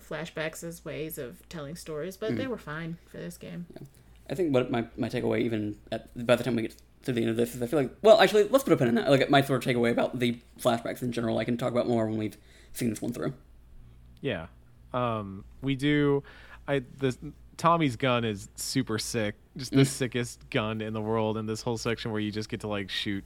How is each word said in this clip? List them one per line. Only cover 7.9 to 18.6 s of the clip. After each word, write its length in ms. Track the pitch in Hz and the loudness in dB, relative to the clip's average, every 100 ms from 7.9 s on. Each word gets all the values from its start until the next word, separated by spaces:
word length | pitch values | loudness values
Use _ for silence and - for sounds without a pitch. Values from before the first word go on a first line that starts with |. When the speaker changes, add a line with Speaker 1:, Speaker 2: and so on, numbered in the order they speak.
| - | 4
Speaker 2:
well, 180 | 208 214 | 8 10
actually, 240 | 190 208 | 8 6
let's 180 | 208 254 | 4 4
put 100 | - | 4
a 40 | 160 | 4
pin 100 | 123 | 6
in 80 | 117 | 4
that. 140 | - | 6
Like, 180 | 139 139 | 6 6
my 120 | 139 | 4
sort 240 | 135 131 139 | 4 0 0
of 80 | |
takeaway 160 | 120 117 | 2 2
about 300 | 120 - 127 | 2 0 0
the 180 | 120 117 - - | 0 -2 -8 -2
flashbacks 420 | 127 117 - - | 0 0 -2 -4
in 80 | 127 | -4
general, 280 | 117 113 113 | -2 0 0
I 60 | |
can 120 | 113 120 | 0 -2
talk 160 | 123 | 0
about 160 | 120 117 | 0 2
more 180 | 117 110 | 2 2
when 120 | 110 | 0
we've 180 | 107 - - - - | -4 -6 -18 -20 -16
seen 180 | - 120 | -4 -4
this 120 | 110 | -2
one 100 | 120 | -6
through. 200 | 117 - 139 - - - - - - - - | -4 -6 -6 -14 -20 -20 -20 -20 -20 -20 -8
Speaker 3:
Yeah. 260 | 143 92 80 - - - - | -6 -6 -8 -16 -20 -20 -8
Um, 520 | 127 123 110 101 95 - - | -4 -2 -2 -6 -12 -14 -8
we 140 | 135 135 | -4 0
do, 460 | 143 147 143 139 - - - - - | 2 4 4 2 -2 -14 -20 -14 -2
I, 160 | 139 123 - | -2 -2 -4
the, 180 | 135 123 151 - - - | -2 -2 -10 -16 -20 0
Tommy's 400 | 165 170 151 113 | 4 4 2 2
gun 280 | 135 123 | 0 2
is 240 | 117 101 98 | 0 -4 -8
super 420 | - | -10